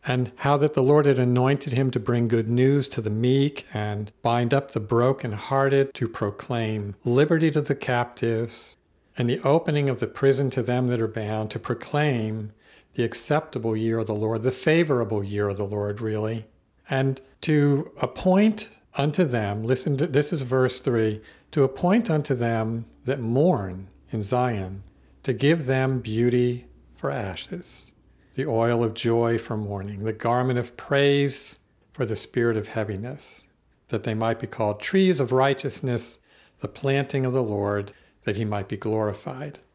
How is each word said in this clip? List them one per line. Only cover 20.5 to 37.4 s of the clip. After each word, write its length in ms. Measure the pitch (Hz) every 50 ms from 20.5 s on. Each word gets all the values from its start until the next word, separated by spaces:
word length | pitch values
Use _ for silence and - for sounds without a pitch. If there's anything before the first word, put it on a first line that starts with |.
| 131 131 127 123 - -
three, 400 | - 139 120 113 110 110 107 104 - - - - _ _
"to 100 | - 156
appoint 480 | 135 131 - - - 175 190 240 220 -
unto 240 | 160 151 143 - 139
them 520 | 117 120 117 117 113 110 110 113 113 113 - - _ -
that 160 | 123 135 147
mourn 680 | 117 113 117 131 151 180 170 117 98 92 90 92 95 92 - - _ _
in 120 | - 110
Zion, 600 | 101 101 123 123 127 123 117 101 92 92 95 98 101 - _ _ _ _ _ _
to 100 | _ -
give 340 | 123 104 135 143 165 170 147
them 340 | 123 135 131 131 131 135 127
beauty 680 | 113 110 107 110 120 123 120 123 123 123 120 123 - - - - - _ -
for 140 | - - 143
ashes, 800 | 139 131 107 98 90 85 - - 180 175 175 - - - - - _ _ _ _ _ _ _ _ _
the 120 | - 139
oil 360 | 151 117 113 113 120 120 117
of 120 | 120 113 104
joy 440 | - - 117 117 117 117 117 117 110
for 180 | - - 117
mourning, 460 | 107 107 101 101 98 95 101 104 98
the 100 | 104 110
garment 460 | 110 - - 117 120 123 127 127 123 120
of 180 | 120 120 -
praise 840 | - - - 143 139 139 143 143 143 143 139 135 - - - - _ _ _ _ _ _ _
for 120 | _ - 131
the 120 | 107 110
spirit 400 | - - - - 127 117 117 113
of 120 | 110 101 -
heaviness, 800 | - 117 107 104 104 95 110 123 139 143 - - - - - _ _ _ _ _ _ _ _ _
that 140 | - 110
they 120 | - 117 110
might 260 | 107 110 113 113 -
be 80 | - 104
called 320 | - - 113 104 104 -
trees 400 | - - - 190 190 185 180 139
of 100 | 139 113
righteousness, 880 | 131 131 131 139 139 - - 135 - - - 131 120 110 - - - - _ _ _ _ _ _ _ _
the 80 | - -
planting 560 | - - - 139 139 139 139 135 - 139 131
of 100 | 127 123
the 80 | 135